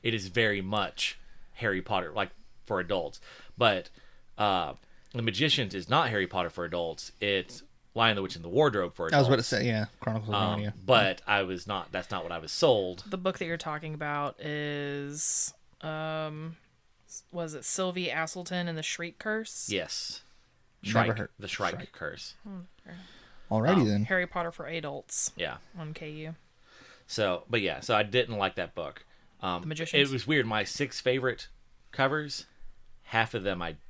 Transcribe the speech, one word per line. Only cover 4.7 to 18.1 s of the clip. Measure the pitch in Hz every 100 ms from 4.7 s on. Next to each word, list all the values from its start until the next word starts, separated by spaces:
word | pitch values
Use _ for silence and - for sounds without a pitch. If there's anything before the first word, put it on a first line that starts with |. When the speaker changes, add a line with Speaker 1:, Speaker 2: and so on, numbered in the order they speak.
| 65 - - -
Speaker 1:
The | 120
Magicians | 117 98 151 139 107
is | 95 82
not | 139 143
Harry | 107 90
Potter | 95 85
for | - 85
adults. | 87 82 78 - -
It's | 101 98 90 - - - _ 113
Lion, | 113 101
the |
Witch, | 95 85
and | 85
the |
Wardrobe | 107 151 104 87 -
for | 82
adults. | 147
Speaker 2:
I |
was | 127
about | 131
to |
say, | 113 110 123
yeah, | 110 107 -
Chronicles | - 110 107
of | 104
Speaker 1:
Um, | 92 95
Speaker 2:
Narnia. | 104 - 95
Speaker 1:
but | 120 98 92 -
I | 101
was | 92 90 98
not, | 98 78
that's | 92 -
not | 95
what | 85
I | 85
was | 78
sold. | - 165 110 92 90 -
Speaker 3:
The | 190
book | 185 180
that | 170
you're | 165
talking | 165 151 156 151
about | 147 147 143 -
is, | 151 147 147 147 143 143 143 147 - - - - _ _
um, | 156 156 156 156 156 151 160 160 _ _ _ _ _
s-, | - _
was | 175 165 151
it | -
Sylvie | - 185 180
Asselton | 175